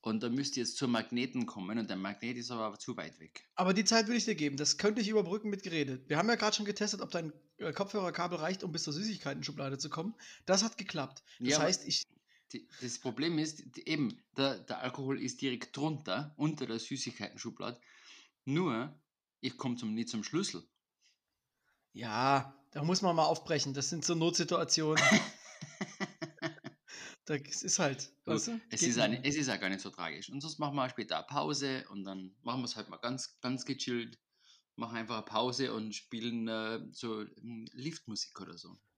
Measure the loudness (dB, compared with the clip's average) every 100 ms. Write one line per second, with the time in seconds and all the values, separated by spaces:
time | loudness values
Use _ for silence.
0 | 0 0 0 0 0 0 -2 0 2 2
1 | 2 -2 0 -2 -2 -4 -4 -2 -2 -2
2 | -4 -4 -6 -6 -6 -2 -4 -4 -8 -6
3 | -8 -10 -20 -20 -10 0 4 4 6 6
4 | 4 2 0 2 0 2 2 4 4 4
5 | 4 4 4 0 -2 -4 -2 0 0 -2
6 | 0 2 4 4 4 2 -2 0 0 0
7 | -2 -2 -4 -8 _ _ -4 -2 -2 0
8 | -2 0 -2 0 0 -2 -2 -2 -2 -2
9 | -2 -4 -4 -4 -6 -4 -4 -2 -4 -4
10 | -4 -6 -16 -12 4 4 4 -2 -6 -4
11 | -4 -8 _ -2 2 6 6 4 2 -2
12 | -2 _ _ _ _ -14 -12 -8 -8 -4
13 | -4 0 2 2 0 -4 -14 -12 -2 2
14 | 2 -2 _ 0 2 2 -4 -4 -4 -4
15 | -2 -2 -2 -2 -2 -2 -6 -2 0 0
16 | -2 -2 -2 0 0 0 -4 -4 -4 -6
17 | -6 -6 -8 -6 -10 -6 -8 -8 -16 -20
18 | -20 -20 -20 _ 0 2 2 0 -2 -10
19 | _ _ _ _ -8 -2 -2 0 -2 -2
20 | -2 -4 -2 -2 -2 -6 -12 _ _ _
21 | _ _ _ _ _ _ _ _ _ -10
22 | -2 2 6 6 4 -12 _ -2 2 4
23 | 6 6 6 4 2 0 2 -2 -2 0
24 | 2 4 4 4 4 2 4 4 4 6
25 | 8 8 6 -8 -18 -16 -16 -8 -8 -4
26 | -6 -6 -12 -6 -8 -8 -16 -16 -16 -14
27 | -14 -16 -4 -4 -2 -6 0 2 2 0
28 | -8 _ 0 0 0 -4 -4 0 2 6
29 | 4 4 2 2 0 0 0 -2 -4 -6
30 | -6 -6 -8 -8 -8 -4 -2 0 0 -2
31 | -2 -2 -2 -2 0 0 0 -2 -6 -8
32 | -8 -8 -10 _ -4 -2 -2 -6 -10 -6
33 | -4 -4 -8 _ -4 -2 -4 -4 0 -2
34 | -2 -12 _ _ _ -20 _ -8 -4 -4
35 | -2 -4 0 2 2 2 0 0 -4 -8
36 | -8 -4 -2 0 0 0 -2 -4 -6 -8
37 | -4 -4 -6 -12 -12 -12 -12 -8 -8 -8
38 | -8 -6 -6 -8 -14 -14 -16 -20 _